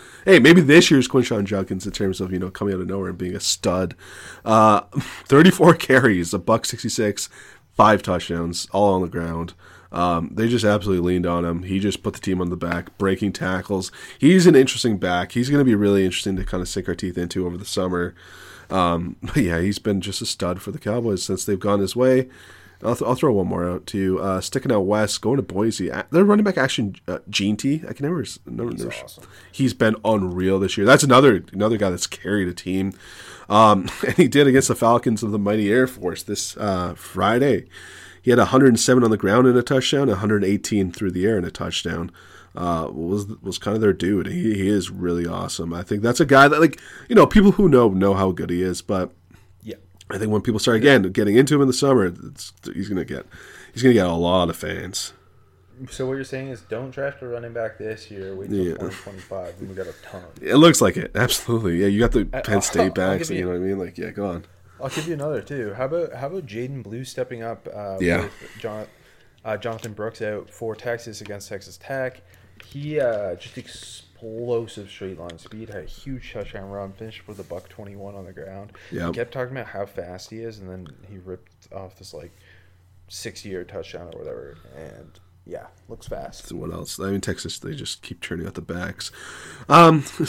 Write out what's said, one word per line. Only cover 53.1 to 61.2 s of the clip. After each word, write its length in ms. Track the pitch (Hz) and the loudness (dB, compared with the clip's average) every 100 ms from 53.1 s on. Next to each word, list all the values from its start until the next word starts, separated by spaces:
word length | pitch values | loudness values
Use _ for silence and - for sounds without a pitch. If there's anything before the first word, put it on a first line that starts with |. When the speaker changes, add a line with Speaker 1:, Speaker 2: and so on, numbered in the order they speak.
| 67 - - - - - | -8 -14 -20 -20 -20 -18
Speaker 1:
he's 80 | - | 2
gonna 100 | 127 | 6
get 140 | 117 90 | 6 4
a 40 | |
lot 360 | 85 87 92 85 | 2 2 2 2
of 80 | 82 | -2
fans. 560 | 87 87 90 95 - - _ _ _ _ _ 127 131 | -8 -10 -10 -10 -12 -16 _ _ _ _ _ -20 -16
Speaker 2:
So 160 | - 131 | -8 -6
what 80 | 135 | -6
you're 80 | 131 | -8
saying 240 | 131 135 | -12 -12
is 120 | 120 | -14
don't 300 | - 107 131 | -12 -10 -10
draft 300 | 127 139 - | -10 -10 -10
a 60 | 123 | -12
running 260 | 120 117 | -12 -10
back 240 | 117 113 113 | -8 -8 -8
this 340 | 107 107 - | -12 -12 -14
year, 240 | 101 95 95 | -14 -12 -12
wait 140 | 98 | -6
till 80 | 104 | -4
Speaker 1:
Yeah. 140 | 90 78 | -4 -4
Speaker 2:
twenty 200 | 90 - | -10 -12
twenty-five, 640 | - 95 - 98 90 87 | -18 -18 -14 -12 -12 -14
and 100 | 98 | -16
we 60 | 95 | -12
got 120 | 90 | -14
a 60 | - | -14
ton. 200 | - 92 87 - | -18 -20 -20 -12
Speaker 1:
It 140 | 73 123 | 0 6
looks 260 | 165 156 | 6 6
like 160 | 104 - | 2 0
it, 140 | - | -6
absolutely. 640 | - | -2